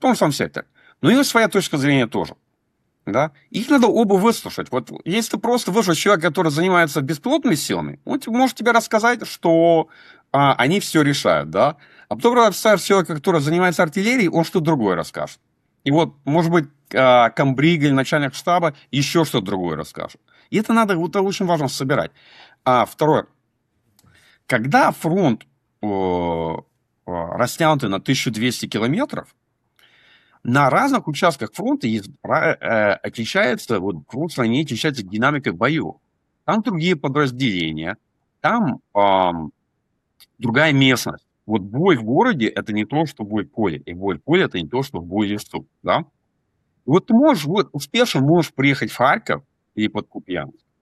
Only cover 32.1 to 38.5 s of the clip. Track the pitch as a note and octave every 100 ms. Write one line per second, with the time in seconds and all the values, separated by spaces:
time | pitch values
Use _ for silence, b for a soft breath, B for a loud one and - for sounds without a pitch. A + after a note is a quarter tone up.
32.1 | - - C3+ E3 - F#2 A2+ G#2 - G#2
33.1 | - A2+ F#3+ A3 - - G#2+ F#2+ E2 -
34.1 | A#2+ E3 - A2+ B2 D#3+ A2+ D#3 C#3 F#2
35.1 | G#2+ C3 D3 C3 F2 A#2+ D#3+ F#2 - _
36.1 | _ _ _ - G#3 A3 F3 E3+ F3+ C#3+
37.1 | C#3 C3+ B2 C3 F#2 D#2+ D#2 E2 G#2+ _
38.1 | _ _ _ D#3